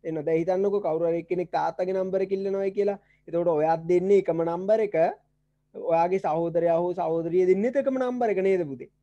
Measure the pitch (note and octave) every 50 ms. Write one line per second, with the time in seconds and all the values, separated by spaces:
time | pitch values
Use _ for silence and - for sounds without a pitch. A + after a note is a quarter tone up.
0 | - E3+ D#3+ D#3+ D3 E3 E3 E3 E3+ E3+ F#3 F#3 G3 G3+ G3 G#3 G3+ E3+ D#3 E3
1 | E3+ E3+ E3 E3+ E3 _ F3+ F3 F3+ E3+ - E3 D#3 D#3+ E3 - F#3 F#3 F#3+ F#3+
2 | F#3 F#3+ F#3 F#3+ F#3+ F#3+ G3 F#3+ G3 G3 F#3+ G3 G3 G3 F#3+ - G3+ G3+ G3+ F#3+
3 | _ _ _ _ _ - D#3+ E3+ F3 F3 E3 D3+ D3+ D#3 E3 E3 D#3+ E3 F3+ F3+
4 | F3+ F#3+ G3+ G3 F#3 - E3 E3 E3 E3 E3+ F3 F#3 G3 G#3+ A3 A3 G3+ G#3 D#3+
5 | E3 F#3+ G#4 - _ _ _ _ _ _ _ _ _ _ _ G#2 G2+ D3 E3 E3
6 | E3+ F3+ F#3 F#3+ - F3+ D#3 D#3+ E3+ E3+ E3 E3+ E3 E3+ E3 E3 F3 F3+ F3 F#3
7 | F3 D#3+ D#3+ E3 E3 E3 E3 F#3 F#3 F3+ F#3 G3 G#3 B3+ B3+ C#4+ C4+ C4+ C4 B3+
8 | B3+ B3 B3 B3 A#3+ A3 G3+ F#3 F#3+ F#3+ G3 F#3 E3+ C#3+ C3+ B2 C3+ - _ _